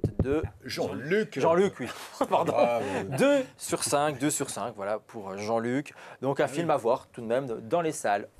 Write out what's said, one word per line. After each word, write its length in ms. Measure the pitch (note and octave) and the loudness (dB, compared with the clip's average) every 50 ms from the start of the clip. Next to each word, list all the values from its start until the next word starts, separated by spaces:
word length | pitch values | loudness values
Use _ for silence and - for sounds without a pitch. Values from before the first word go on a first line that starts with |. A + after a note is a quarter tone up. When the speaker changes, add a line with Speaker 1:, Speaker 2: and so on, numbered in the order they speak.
| - - - - | -2 -2 0 0
Speaker 1:
deux. 220 | - C3 C#3+ D#3+ - - - - - | 0 2 0 0 -2 -4 -8 -12 -12
Speaker 2:
Jean-Luc. 760 | B2 - E3+ D#3+ - G2 G#2+ A#2+ D3+ F#3 A3 G#3+ G#3+ - C3+ | -8 -4 -4 -2 -2 -4 -6 -2 0 0 0 0 0 -2 2
Speaker 1:
Jean-Luc, 400 | C#3+ E3 E3 F3+ G3+ F#3 - - | 4 4 6 6 4 2 0 -4
oui, 80 | B2 G#2+ - - - - - - | -8 -8 -10 -10 -14 -8 -4 -4
<laughs> 100 | B3+ - | 0 2
pardon. 240 | F#3+ - D3+ - - | 2 2 2 2 2
Speaker 2:
Ah, 240 | A#2+ A#2 - A#3+ - G#2 | 4 4 4 2 0 -2
oui. 340 | G2+ - - - - C3+ | -2 -4 -4 -4 -2 0
Speaker 1:
Deux 220 | C3 A#3+ C#4 C#4+ C#4 B3+ - - | 2 4 6 4 4 2 -2 -8
sur 260 | - - - E3+ - - | -12 -6 -4 -4 -2 0
cinq, 360 | - D3 C#3+ D3 D#3 C#3+ A#2+ | 2 2 2 2 2 0 0
deux 100 | C3+ D3+ | 0 0
sur 220 | D3 - C3+ - | 0 0 -2 -4
cinq, 240 | - G#2 G2+ A#2+ - | -6 -6 -6 -6 -6
voilà, 240 | G2+ G2 G2+ A2 G#2+ | -6 -4 -2 -2 -4
pour 360 | - - - A2+ G2 F#2+ F#2+ G2 | -4 -8 -12 -10 -10 -8 -8 -6
Jean-Luc. 540 | G#2 G#2+ A#2 A#2 A2+ B2 B2+ C#3 D#3 - - - - - - - | -2 0 0 2 2 2 0 -2 -2 -4 -10 -18 -18 -20 -10 -4
Donc 180 | B2+ C3+ C#3 - | -2 0 0 2
un 40 | D3+ | 0
Speaker 2:
Ah, 20 | |
Speaker 1:
film 200 | B2+ C3+ D#3+ E3+ | 0 0 0 0
Speaker 2:
oui. 60 | D#3+ D3 | 2 0
Speaker 1:
à 40 | |
voir 300 | C3 A2+ A#2 B2+ C3 - - | 2 2 2 2 0 -2 -8
tout 100 | - B2+ | -14 -8
de 40 | A#2 | -4
même 220 | A2 A#2 C3 C#3+ | 0 0 0 0
dans 340 | B2 A2+ - A2+ A2+ D#3+ F3 | -2 -6 -8 -4 -2 -2 0
les 100 | E3 D#3+ | 0 0
salles. 360 | D3 - - G#2+ G2+ G2+ - - _ | -2 -2 0 0 0 0 -2 -6 _